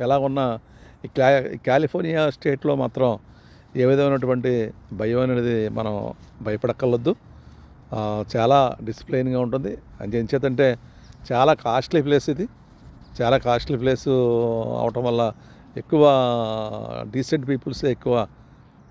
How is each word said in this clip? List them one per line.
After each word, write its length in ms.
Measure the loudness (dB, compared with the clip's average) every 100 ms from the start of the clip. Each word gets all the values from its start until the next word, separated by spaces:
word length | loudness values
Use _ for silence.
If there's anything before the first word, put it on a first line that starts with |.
ఎలా 160 | 0 0
ఉన్నా 420 | 0 0 -2 -4 -10 -20 -20 -18 -10
ఈ 20 |
క్లా-, 460 | 2 4 4 2
ఈ 40 | -6
కాలిఫోర్నియా 720 | 0 2 2 -2 -2 0 -2
స్టేట్లో 460 | -2 -4 -2 -2 -2
మాత్రం 440 | -2 0 0 0 -8 -20 -20 -20 -10 0
ఏ 80 | 2
విధమైనటువంటి 840 | 4 2 0 0 -2 0 -2 -2 -8 -14
భయం 260 | -6 -2 0
అనేది 500 | 0 0 0 0 -2
మనం 440 | -4 -4 -4 -6 -10 -18 -12
భయపడక్కర్లొద్దు. 760 | -6 -4 -4 0 0 0 0 -4 -6 -20 -20 -20 -20 -20 -10
ఆ, 300 | -6 -4 -4 -4 0
చాలా 400 | 4 6 4 0
డిసిప్లైన్‌గా 560 | -10 -12 -4 -2 -2 -2
ఉంటుంది. 380 | -2 -2 -6 -10 -14 -14
అది 160 | -6 -4
ఎంచేతంటే 600 | -2 0 0 2 2 2 -8 -20 -20 -18 -4
చాలా 220 | 2 4
కాస్ట్లీ 480 | 4 2 -2 0 0
ప్లేస్ 280 | 2 2 2
ఇది. 180 | -4 -6 -10 -20 -20 -20 -20 -16 -4
చాలా 160 | 0 2
కాస్ట్లీ 400 | 2 0 0 -2
ప్లేస్ 300 | 0 0 0 2 2 2 0 -2 -4 -4
అవటం 240 | -4 -2
వల్ల 300 | -2 0 -2 -4 -16 -20 -16 -14
ఎక్కువ 320 | -2 4 6 6 2 0 -2 -4 -6 -8 -10 -10 -8
డీసెంట్ 380 | -6 -2 -2 -2
పీపుల్సే 420 | -4 -4 -4 -2
ఎక్కువ, 360 | -2 0 0 -2 -8 -20 -20 -20 -20 -20